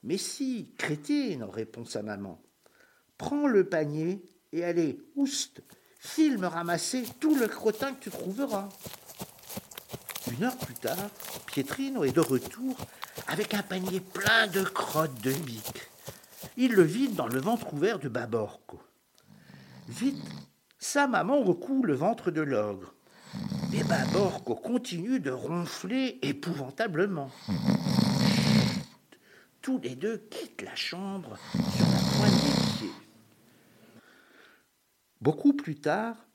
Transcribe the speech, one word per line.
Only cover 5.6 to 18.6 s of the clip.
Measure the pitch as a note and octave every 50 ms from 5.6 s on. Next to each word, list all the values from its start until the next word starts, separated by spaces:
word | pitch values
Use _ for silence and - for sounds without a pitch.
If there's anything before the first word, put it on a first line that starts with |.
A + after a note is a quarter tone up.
| - _ - _ _ _ _ _
file | - - - - D#4 D4+ C4 G#3
me | F#3
ramasser | F3 E3 E3+ E3+ E3+ F3 E3 - - - B3+ A#3+ - - -
tout | - D#4 D4+
le | C#4 A#3+ G#3
crottin | - - - A3 G#3+ - C#4 C#4 C4+
que | - -
tu | G#3+
trouveras. » | - - E3+ F3+ G3 A3+ C#4 B3 A3 G3 G3 G3+ - - - - - - - - - - - - - - - - - - - - - - - - - - - - - - - -
Une | A#2 A#2+ F#3+
heure | B3+ B3+ B3+
plus | - - B2
tard, | - - A2+ D#3 F3+ G3+ G#3 - - - - - - -
Pietrino | - - D3 C3 - - - C4+ C#4 C4+ A#3+ D#3+
est | C3
de | A#2+ C3
retour | - - C3 B2 - - - - B3 C4 B3+ - - - - - - - - - -
avec | - - - G#3 -
un | G#3+ G3+
panier | G3 - F#3 F#3 F#3 F#3 F#3 F#3+
plein | F#3 - - F3+ G3 G#3 A3 A3+ A3+
de | G#3 E3 G3
crottes | F#3+ F#3+ - - - - - D3+ D#3+ D#3 C3 A#2+
de | G#2 C3
bique. | C3+ D#3 E3+ C3 A#2 A2 G#2+ - - - - - - - - - - - - - - - - - -
Il | - B3 B3+
le | A#3 G3
vide | F3 D#3 D#3+ A#3 C4+ B3+ G#3
dans | F3+ B2+
le | A2+ A#2 C3
ventre | C3+ G3+ A#3+ A3+ - - D#3
ouvert | C#3+ D3+ G#3 A#3 E3+
de | D3+ C#3
Baborco. | A2 B2 A#2 A2 G#2+ A#2 G#2+ - - -